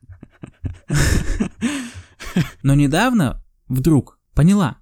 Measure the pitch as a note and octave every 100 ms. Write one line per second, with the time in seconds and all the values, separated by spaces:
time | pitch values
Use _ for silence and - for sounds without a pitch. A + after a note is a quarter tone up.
0 | - - - _ - _ - - - D3
1 | - - - - G3 - B3 C#4+ A#3+ F#2
2 | - _ - - C#3+ - C3 C#3 C#3+ D#3
3 | A#3+ A#3+ C3+ - - _ - C3 D3 D3+
4 | - _ _ - D3+ G3+ D#3 -